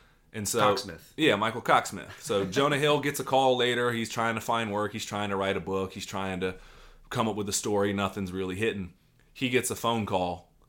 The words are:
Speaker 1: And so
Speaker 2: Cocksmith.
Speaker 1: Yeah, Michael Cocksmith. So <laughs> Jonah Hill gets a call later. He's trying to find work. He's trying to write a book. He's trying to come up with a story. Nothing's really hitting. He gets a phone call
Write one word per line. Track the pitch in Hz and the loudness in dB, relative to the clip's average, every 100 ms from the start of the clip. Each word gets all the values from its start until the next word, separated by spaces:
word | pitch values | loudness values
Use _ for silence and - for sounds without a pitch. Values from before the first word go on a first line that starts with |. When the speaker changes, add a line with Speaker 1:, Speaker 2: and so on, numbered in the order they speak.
| - _ _ | -20 _ _
Speaker 1:
And | 110 101 | -8 -2
so | 117 | 2
Speaker 2:
Cocksmith. | 127 98 98 82 - - | 4 2 -2 -12 -14 2
Speaker 1:
Yeah, | 156 101 | 4 4
Michael | 110 117 | 2 0
Cocksmith. | 139 135 - 95 80 - | 4 4 4 -6 -12 -14
So | - 104 | -2 0
<laughs> | 95 104 | 0 2
Jonah | 143 139 | 2 2
Hill | 147 147 | 2 2
gets | 139 135 | 0 -4
a | |
call | 127 131 131 123 | 0 4 4 4
later. | 123 120 120 | 2 2 0
He's | 117 113 | 0 -2
trying | 120 113 | -2 0
to | 113 | 0
find | - 113 110 | 0 0 0
work. | 101 104 | -2 -2
He's | 110 | -4
trying | - 104 104 | -6 -4 -2
to | 98 | 0
write | 98 98 | 0 0
a | |
book. | 87 95 95 | -2 -2 -2
He's | 101 - | -6 -8
trying | 95 95 92 | -6 -4 -4
to | 92 90 - - - - - | -4 -6 -14 -20 -20 -20 -8
come | 127 113 | -2 0
up | 104 | 0
with | 101 | -2
a | |
story. | - 113 101 101 | -2 0 2 2
Nothing's | 101 98 104 95 | 2 -2 -2 -4
really | 92 92 92 | -4 -4 -2
hitting. | 113 101 87 - _ _ _ | -2 -2 -8 -12 _ _ _
He | - 127 | -4 0
gets | 123 - | 2 2
a | 104 | -2
phone | 117 117 101 | 0 0 0
call | 95 90 87 - _ | 0 0 -4 -12 _